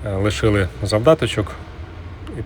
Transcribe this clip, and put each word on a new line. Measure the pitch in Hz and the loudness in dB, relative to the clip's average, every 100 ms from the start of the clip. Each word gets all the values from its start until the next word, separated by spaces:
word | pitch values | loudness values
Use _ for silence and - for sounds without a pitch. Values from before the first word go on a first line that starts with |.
| - | -4
Е, | 95 | 0
лишили | 104 104 110 101 90 - | 0 2 4 4 0 -2
завдаточок, | 101 107 120 160 120 - 95 - - - - - - - - | 0 4 6 6 4 -2 -4 -8 -14 -14 -14 -14 -14 -14 -12
і | 113 | -10